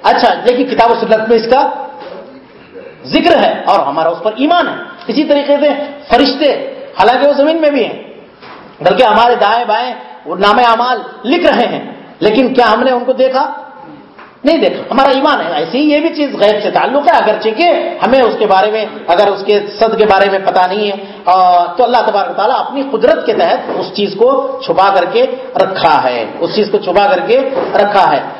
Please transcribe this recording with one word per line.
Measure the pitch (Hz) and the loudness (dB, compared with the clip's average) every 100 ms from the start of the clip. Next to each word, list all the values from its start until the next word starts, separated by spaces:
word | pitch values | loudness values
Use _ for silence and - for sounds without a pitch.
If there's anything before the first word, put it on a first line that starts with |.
اچھا، | 185 254 247 285 233 | 2 2 2 0 0
لیکن | 254 269 214 | 0 0 2
کتاب | 233 | 2
و | 233 | 2
سنت | 220 220 220 | 0 0 2
میں | 233 | 0
اس | - | 2
کا | 254 - - - - - - - - - - - - - - 127 | 2 2 -4 -12 -14 -16 -16 -18 -20 -20 -20 -20 -20 -20 -20 -4
ذکر | 240 330 311 | 0 2 4
ہے | 202 - - | 2 0 0
اور | 190 | 0
ہمارا | 139 147 160 | 0 -2 -2
اس | 170 | -2
پر | 175 214 | -6 -2
ایمان | 285 349 302 | 0 0 0
ہے۔ | - - - - | -6 -14 -18 -8
اسی | 226 | -4
طریقے | 311 285 285 285 | 0 0 2 2
سے | 294 - - - - | 2 0 -6 -12 -2
فرشتے، | 233 285 - 294 214 - - - - | 2 2 0 -2 -2 -6 -12 -16 -2
حالانکہ | 196 254 285 | 0 2 2
وہ | |
زمین | 277 285 330 | 2 0 2
میں | 302 | 0
بھی | 285 190 | 0 -4
ہیں، | 139 - - - - - - - - | -6 -16 -20 -20 -20 -20 -20 -20 -2
بلکہ | 156 214 | 0 2
ہمارے | 240 214 240 226 | 2 4 2 2
دائیں | 202 226 240 | 2 0 -2
بائیں | 214 247 233 - - - | -2 -4 -8 -16 -18 -12
وہ | 185 | 0
نام | 202 214 | 2 4
اعمال | 247 226 240 240 - - | 4 2 0 -2 -6 -10
لکھ | 214 339 320 | -2 0 2
رہے | 226 226 | 2 0
ہیں، | - - - - - | -4 -10 -16 -20 -2
لیکن | - 214 247 | 0 2 2
کیا | 247 240 | 2 2
ہم | 220 | 2
نے | 262 | 0
ان | 247 240 | -2 -2
کو | |
دیکھا؟ | 254 262 262 302 - - - - - - - - - | 0 0 0 -2 -6 -16 -20 -20 -20 -20 -20 -20 -4
نہیں | 262 320 | 0 2
دیکھا، | 202 - - | 0 -2 -4
ہمارا | 240 269 | 0 2
ایمان | 262 302 277 165 | 2 0 0 -2
ہے۔ | |
ایسے | 160 165 240 | -4 -4 0
ہی | |
یہ | 302 294 | 0 2
بھی | 320 311 | 0 -2
چیز | 285 208 | -4 0
غیب | 208 214 | 2 2
سے | 202 | 0
تعلق | 170 170 262 285 | -2 0 0 2
ہے، | 294 | 2
اگرچہ | 220 208 220 220 | 2 0 -2 0
کہ | 349 302 - - - | 2 2 -2 -4 0
ہمیں | 262 | 2
اس | 233 - | 2 0
کے | 208 | 2
بارے | 190 208 | 2 2
میں، | 220 208 - - | -2 -6 -8 -2
اگر | 175 202 | 2 2
اس | 190 196 | 0 0
کے | 208 202 - | 0 0 -2
صد | 226 220 | 0 2
کے | 214 | 2
بارے | 190 196 | 4 2
میں | 196 190 | 0 0
پتہ | 185 185 | 0 0
نہیں | 202 208 | 0 -4
ہے، | 196 - - - | -6 -10 -8 0
آ، | 185 185 180 170 | 2 4 4 2
تو | - | 0
اللہ | 240 240 214 | 2 2 0
تبارک | 202 180 | 0 -2
و | |
تعالیٰ | 175 208 247 | -2 0 0
اپنی | - 269 269 | -4 -6 -4
قدرت | 220 226 320 - | 0 2 2 0
کے | |
تحت | 196 190 247 - - | 0 0 0 -4 -8
اس | - - | -6 -4
چیز | 196 196 | -4 0
کو | 233 269 262 - - | 2 2 -2 -8 -4
چھپا | 175 196 196 | 0 2 2
کر | 175 | 0
کے | 226 262 - - - | 0 -2 -4 -8 -2
رکھا | 180 165 156 147 | -2 0 0 2
ہے، | 131 123 110 - | 0 -2 -6 -6
اس | 165 214 | -4 -2
چیز | 208 | 0
کو | 208 | -2
چھپا | - 185 202 | 0 0 2
کر | 185 170 | 0 0
کے | 247 269 - 185 - | 0 0 -4 -4 -2
رکھا | 202 202 175 | 0 2 2
ہے۔ | 180 - - | 0 -4 -12